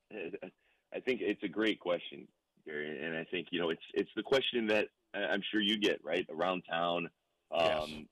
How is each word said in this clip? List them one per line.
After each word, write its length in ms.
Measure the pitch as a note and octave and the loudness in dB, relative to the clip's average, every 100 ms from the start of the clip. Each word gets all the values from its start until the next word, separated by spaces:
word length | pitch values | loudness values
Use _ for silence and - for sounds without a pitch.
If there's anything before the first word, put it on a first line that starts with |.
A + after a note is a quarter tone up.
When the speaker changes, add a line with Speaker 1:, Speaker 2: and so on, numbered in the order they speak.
| - | -14
Speaker 1:
it's, 320 | G#2+ E2 G2 F#2 - _ _ _ | -10 -8 -10 -12 -16 _ _ _
I 60 | F#2+ | -6
think 220 | B2+ A#2+ | -4 -2
it's 240 | F#2 G2+ | -2 -2
a 40 | G2+ | -2
great 300 | F#2 A2 F#2 | 0 0 0
question, 480 | F2 E2+ - C#2+ - _ _ _ - | 0 -2 -2 -14 -16 _ _ _ -10
Gary, 340 | D2+ D2+ C#2+ | -6 -6 -4
and 160 | E2 D#2+ | -4 -4
I 60 | E2 | -4
think, 160 | F2+ D#2+ | -4 -4
you 80 | F2 | 0
know, 100 | E2+ | 0
it's, 120 | E2 - | 0 -4
it's 160 | - G2 - | -2 -2 -4
the 60 | |
question 420 | G#2 C3+ B2 A#2+ A2 | 2 2 2 0 2
that 220 | G#2+ - _ _ | 2 2 _ _
I, 60 | G2 | -4
I'm 220 | G2+ G2 F#2+ | 0 0 0
sure 80 | G#2+ | 0
you 180 | G2+ G#2+ | 2 4
get, 260 | G2+ D2 | 2 2
right, 220 | D2+ F2 F2 | 0 -2 0
around 360 | D#2 F2+ F#2 - | 0 0 0 -2
town. 400 | E2 E2+ E2+ E2+ - _ _ - | 0 2 2 -2 -8 _ _ -4
Speaker 2:
Yes. 300 | D#2+ E2 D#2 | 2 4 4
Speaker 1:
Um, 240 | D2+ D2+ D2+ | -2 -8 -12